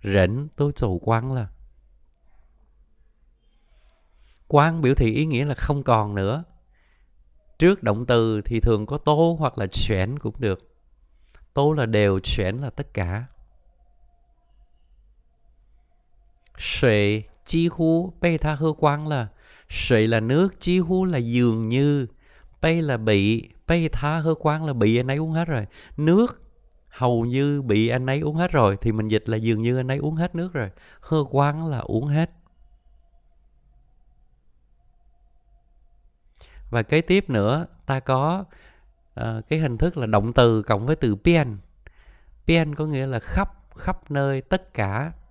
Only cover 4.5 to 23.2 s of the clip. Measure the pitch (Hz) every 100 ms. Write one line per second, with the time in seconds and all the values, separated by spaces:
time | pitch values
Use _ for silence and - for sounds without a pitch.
4.5 | 147 156 165 135 139 117 110 156 127 143
5.5 | - - 143 131 113 104 101 95 135 175
6.5 | - _ _ _ _ _ _ _ _ _
7.5 | - 170 202 120 104 123 120 113 107 -
8.5 | 117 123 110 107 143 - 151 170 165 147
9.5 | - 101 - - 101 95 143 113 - 107
10.5 | 92 _ _ _ _ _ _ _ - -
11.5 | - 143 151 117 110 101 95 - - 92
12.5 | 113 135 - 143 - 87 98 127 - -
13.5 | _ _ _ _ _ - _ _ _ _
14.5 | _ _ _ _ _ _ _ _ _ _
15.5 | _ _ _ _ _ _ _ _ _ _
16.5 | - - - 131 104 104 107 101 _ -
17.5 | 165 170 165 165 165 180 - 175 160 151
18.5 | 147 160 151 151 147 151 147 110 _ _
19.5 | - _ - - 117 110 113 113 139 190
20.5 | - - 185 170 185 185 156 117 120 120
21.5 | 113 110 123 143 143 123 - _ - -
22.5 | - 160 170 151 120 110 104